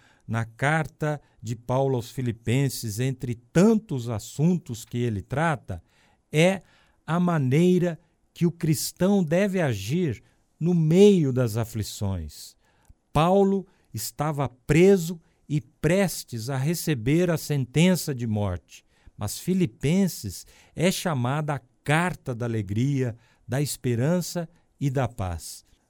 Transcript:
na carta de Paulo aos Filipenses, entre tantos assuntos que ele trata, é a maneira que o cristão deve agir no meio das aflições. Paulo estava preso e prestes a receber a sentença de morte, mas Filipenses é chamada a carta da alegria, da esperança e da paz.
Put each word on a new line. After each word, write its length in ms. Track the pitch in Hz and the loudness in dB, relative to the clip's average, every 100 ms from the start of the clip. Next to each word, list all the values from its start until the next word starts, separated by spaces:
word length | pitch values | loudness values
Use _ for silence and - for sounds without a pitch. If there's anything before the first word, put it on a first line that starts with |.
| _ _ - | _ _ -6
na 180 | 113 113 | -6 -6
carta 720 | - 143 160 143 - 151 147 _ _ | -2 0 0 -2 -6 -6 -6 _ _
de 140 | 110 120 | -10 -8
Paulo 400 | - 127 139 123 | -4 0 0 -2
aos 160 | - | -6
Filipenses, 880 | - 123 113 - 127 135 - 113 104 | -6 -6 -4 0 0 0 -4 -8 -4
entre 340 | 131 127 123 | -4 -4 -8
tantos 760 | 117 _ 165 214 220 220 135 117 | -10 _ 4 4 4 -2 -8 -6
assuntos 760 | 107 - - 165 170 - 113 - | -8 -8 -2 0 0 -4 -12 -8
que 140 | 120 | -4
ele 240 | 120 101 | -4 -4
trata, 600 | - 131 165 131 - 87 - _ _ _ - | -6 -4 -2 -4 -8 -14 -14 _ _ _ -4
é 300 | 147 175 190 - _ _ _ - | 2 2 2 -8 _ _ _ -4
a 120 | 170 | 0
maneira 800 | 180 165 131 147 180 180 175 156 _ _ _ | 0 2 2 4 4 4 2 -6 _ _ _
que 140 | - 170 | -2 -2
o 60 | |
cristão 720 | 165 160 151 - - 185 202 | 0 -2 0 -2 -2 2 2
deve 360 | 156 175 202 185 | 2 0 0 0
agir 640 | 147 101 101 170 165 - _ _ _ - | -2 -2 -4 -2 -2 -4 _ _ _ -6
no 160 | 160 175 | 0 2
meio 580 | 156 175 208 185 139 | 4 8 8 8 4
das 240 | 123 120 113 | 2 0 -2
aflições. 1000 | 110 110 98 - 98 92 76 - - _ _ _ _ - _ | -4 -6 -8 -6 -6 -6 -8 -14 -20 _ _ _ _ -20 _
Paulo 540 | 147 170 196 196 196 - _ _ | 0 2 4 2 0 -6 _ _
estava 540 | 110 - - 151 143 135 | -12 -10 -6 -6 -4 -6
preso 720 | - - 156 185 196 165 165 _ _ - | -6 2 6 8 6 2 -10 _ _ -6
e 100 | 147 | -6
prestes 880 | - _ 156 190 185 - - 117 117 | -6 _ 0 2 0 -2 -10 -10 -6
a 60 | 131 | -4
receber 720 | 143 170 - 135 117 160 180 | -2 -2 -2 -2 2 2 2
a 80 | 156 | -2
sentença 760 | - 143 127 151 180 180 - 123 | -2 -4 0 2 4 4 -2 -4
de 100 | 120 | -2
morte, 600 | 104 101 87 _ - _ _ - - | -2 -2 -4 _ -20 _ _ -20 -10
mas 200 | 104 - | -8 -6
Filipenses 1080 | 165 190 143 - 135 185 185 - 101 - - - _ | -2 0 0 0 0 2 2 -2 -10 -12 -16 -20 _
é 160 | - 180 | -2 -2
chamada 640 | - 180 135 120 151 151 139 | 0 -2 -2 -2 -2 -4 -6
a 60 | _ _ | _ _
carta 500 | - 156 180 - - | -2 0 0 -4 -8
da 120 | 113 120 | -6 -4
alegria, 720 | 113 95 104 135 135 123 113 _ _ - | -4 -2 -2 0 0 -2 -6 _ _ -6
da 160 | 131 | -4
esperança 840 | 143 - 131 117 139 180 - 175 165 _ _ - | -4 -4 -2 0 0 0 -2 -8 -10 _ _ -6
e 100 | 139 | -4
da 200 | 131 117 | -2 -4
paz. 560 | - 92 82 - - _ _ | -4 -6 -8 -12 -18 _ _